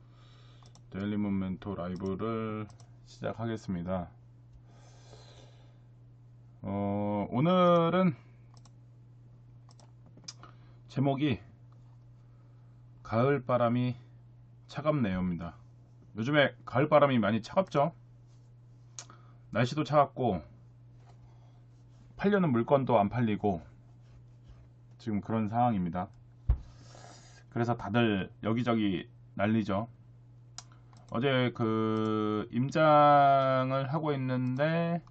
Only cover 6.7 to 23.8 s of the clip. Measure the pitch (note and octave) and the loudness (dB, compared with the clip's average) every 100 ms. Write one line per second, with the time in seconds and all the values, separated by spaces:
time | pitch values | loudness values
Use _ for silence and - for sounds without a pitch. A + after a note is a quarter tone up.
6.7 | G2+ G2+ G2+ G#2 G#2 G2 A#2+ E3 F#3 F3 | -4 -2 -2 -4 -4 -4 0 2 4 4
7.7 | E3+ E3 F3+ F#3 C3 - - - - - | 4 2 2 0 -2 -12 -20 -20 -20 -20
8.7 | - - - - - - - - - - | -20 -20 -20 -20 -20 -20 -20 -20 -20 -20
9.7 | - - - - - - - - - - | -20 -20 -20 -20 -20 -20 -20 -20 -20 -20
10.7 | - - C3+ C#3 C3+ D3 A#2 - - - | -20 -8 -2 0 0 -2 -2 -8 -20 -20
11.7 | - - - - - - - - - - | -20 -20 -20 -20 -20 -20 -20 -20 -20 -20
12.7 | - - - - A2+ C3 C#3+ B2+ B2 A#2 | -20 -20 -18 -4 0 2 2 0 2 2
13.7 | B2 B2 A#2+ - - - - - - - | 2 -2 -4 -14 -20 -20 -20 -20 -20 -14
14.7 | - D3+ D3+ G2+ F#2 F2+ E2+ E2+ - - | -6 -2 0 0 -2 -2 -4 -8 -14 -20
15.7 | - - - - G#2 A#2 D3+ C3+ - - | -20 -20 -20 -16 -8 0 2 2 0 -4
16.7 | A#2+ D3 D3+ C#3+ B2+ G2+ A2+ - - F#3 | 0 4 6 6 4 2 0 0 -2 0
17.7 | D3 D#3 - - - - - - - - | 0 0 -2 -20 -20 -20 -20 -20 -20 -20
18.7 | - - - - - - - - D3+ B2+ | -20 -20 -20 -20 -20 -20 -20 -6 -2 0
19.7 | D3+ D3 D3+ C#3 - A#2+ F2 - - - | -2 0 2 2 0 -2 -2 -6 -20 -20
20.7 | - - - - - - - - - - | -20 -20 -20 -20 -20 -20 -20 -20 -20 -20
21.7 | - - - - - G3 G3+ E3+ A#2 A2+ | -20 -20 -20 -20 -2 0 2 2 2 2
22.7 | C#3+ B2 A2+ G2+ G#2 A2+ G2+ G#2 E2+ - | 2 4 4 4 0 -2 0 -2 -2 -8
23.7 | - | -20